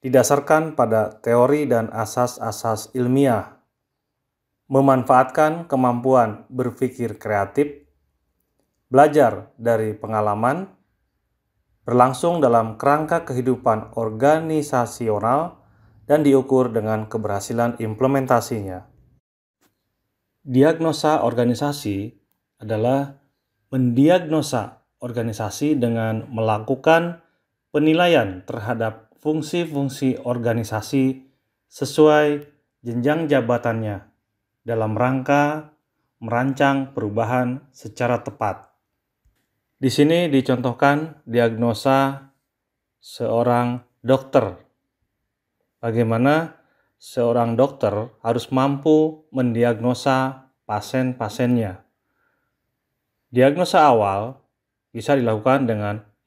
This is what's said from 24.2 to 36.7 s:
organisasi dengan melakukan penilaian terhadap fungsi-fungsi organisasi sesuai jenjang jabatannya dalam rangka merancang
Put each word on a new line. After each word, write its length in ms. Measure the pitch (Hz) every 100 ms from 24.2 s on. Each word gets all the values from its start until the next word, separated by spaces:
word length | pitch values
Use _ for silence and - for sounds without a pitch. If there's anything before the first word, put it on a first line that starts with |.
| 165 156 147 123 101 - _ _
organisasi 720 | 123 117 117 107 107 - 147 143
dengan 480 | 120 117 113 110 -
melakukan 920 | 113 110 107 110 135 - 165 175 170 _ _ _ _ _
penilaian 720 | 151 156 160 175 160 107 92 -
terhadap 640 | 117 104 113 113 - _ _
fungsi-fungsi 1040 | 151 156 147 175 165 143 139 135 131 123
organisasi 1040 | 123 120 117 117 110 110 - 139 131 131 - _ _ _ _
sesuai 800 | - 131 135 151 151 151 147 147 _ _ _ 120
jenjang 400 | 117 127 156 160
jabatannya 800 | 139 117 120 123 113 107 98 - _ _ _ _ _
dalam 320 | 110 113 110
rangka 800 | 110 123 131 131 143 147 151 151 _ _ _ _ _
merancang 720 | 113 117 135 131 139